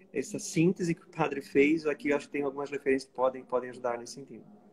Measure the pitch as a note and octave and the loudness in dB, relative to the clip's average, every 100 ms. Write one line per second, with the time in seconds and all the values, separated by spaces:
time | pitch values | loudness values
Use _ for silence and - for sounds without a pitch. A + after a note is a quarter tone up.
0 | - - B2+ C3+ - E3+ E3+ G3 F3 D#3+ | -8 -6 -6 -8 -4 4 4 4 -2 -4
1 | - - D3 C#3 - C#3+ C#3+ E3 D#3 C#3+ | -8 -4 -2 -4 0 4 6 4 0 -4
2 | C#3+ C#3+ - C#3+ C#3+ C#3 C#3 C3+ C#3 C3+ | 0 -2 -2 -4 -4 -4 -6 -2 2 2
3 | - - B2+ C3 B2 B2 B2+ B2 B2 A#2+ | 0 0 0 0 -2 -2 -2 -4 -2 -2
4 | A#2 C#3+ C3+ A2 - - - | -6 -14 -14 -16 -18 -20 -20